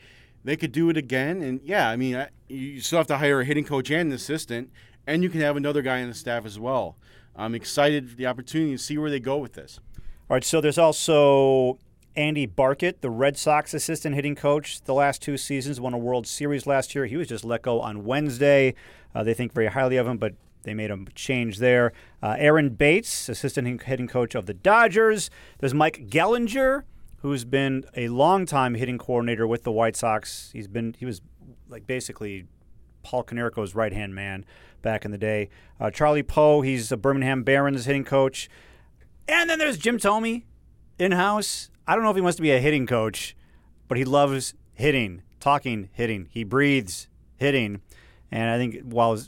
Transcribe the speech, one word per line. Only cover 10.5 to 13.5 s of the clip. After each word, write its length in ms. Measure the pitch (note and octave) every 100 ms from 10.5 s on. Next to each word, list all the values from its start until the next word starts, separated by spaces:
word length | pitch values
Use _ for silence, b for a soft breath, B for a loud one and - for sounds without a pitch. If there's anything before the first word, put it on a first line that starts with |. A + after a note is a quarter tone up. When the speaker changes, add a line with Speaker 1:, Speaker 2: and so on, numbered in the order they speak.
| E3
Speaker 2:
there's 160 | D3 E3
also 1000 | D#3+ D3+ - D3+ C#3+ C#3 C3+ C3 B2+ C3 _ _ _ -
Andy 300 | D3+ D3+ A#2+
Barkett, 560 | F2+ C3 C#3+ F3+ F3+
the 80 | B2+
Red 280 | A2+ C#3+ C#3+
Sox 360 | D#3